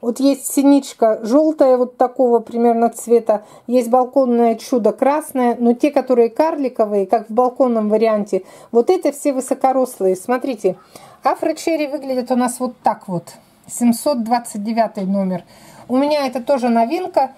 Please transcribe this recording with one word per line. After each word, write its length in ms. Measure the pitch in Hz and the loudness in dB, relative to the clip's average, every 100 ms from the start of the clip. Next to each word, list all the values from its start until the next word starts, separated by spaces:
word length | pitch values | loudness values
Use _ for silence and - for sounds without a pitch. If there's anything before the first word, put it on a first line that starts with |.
Вот 180 | 233 233 | -6 0
есть 340 | 269 269 - | 0 0 -2
синичка 680 | - 277 285 277 - 226 214 | 0 4 4 2 0 0 0
жёлтая, 540 | 226 269 311 311 269 254 | 0 2 2 2 4 4
вот 200 | 247 - | 0 0
такого 440 | 254 247 254 233 | -2 2 2 2
примерно 480 | 220 233 233 233 233 | 0 0 2 2 0
цвета, 560 | 226 - 233 226 208 - - - | -2 0 0 2 -2 -4 -20 -2
есть 200 | 247 233 | -2 2
балконное 680 | 254 254 277 254 233 233 226 | 2 2 2 2 2 2 0
чудо 360 | - 247 208 | -2 0 0
красное, 640 | 208 269 294 311 262 240 233 | 0 0 0 -4 -2 -2 0
но 140 | 240 | 0
те, 180 | 240 302 | 2 2
которые 380 | 285 262 254 233 | 0 0 2 2
карликовые, 760 | 226 311 330 262 247 214 208 190 | 2 -2 0 -6 -2 -2 0 0
как 240 | 233 214 | -2 -2
в 20 | |
балконном 560 | 220 254 247 262 226 214 | -2 -2 0 0 0 0
варианте, 540 | 214 220 214 208 185 185 - - | 0 2 0 -2 -6 -6 -20 -2
вот 180 | 233 240 | 0 2
это 220 | 370 330 | 0 0
все 200 | 277 294 | -2 -4
высокорослые. 840 | 262 254 247 262 262 254 - 190 185 | -4 -4 -2 0 0 -2 -2 -2 -2
Смотрите, 600 | - 247 269 220 185 185 _ - - - | -4 -4 -4 -4 -4 -4 _ -20 -20 -6
афрочерри 640 | 262 320 320 311 - 320 294 | -4 -2 -4 -4 -4 -4 -4
выглядят 460 | 277 269 254 247 | -8 -6 -6 -2
у 40 | 247 | -2
нас 220 | 247 - | -2 -4
вот 140 | 254 247 | -8 -6
так 240 | - 214 - | -6 -6 -6
вот, 280 | 175 - - _ _ - | -8 -10 -20 _ _ -16
семьсот 560 | - 240 233 302 277 | -2 0 0 -2 -4
двадцать 400 | 220 240 240 214 | -2 -2 -4 -10
девятый 400 | 208 233 214 220 | -6 -2 -2 -2
номер. 400 | 190 196 190 180 - - - - - | -4 -2 -2 -4 -10 -20 -20 -20 -4
У 100 | 254 | 0
меня 300 | 285 302 269 | 0 0 -2
это 160 | 254 | -6
тоже 260 | 240 277 240 | -2 0 2
новинка. 640 | 233 226 330 359 339 269 | 0 0 -2 -2 0 0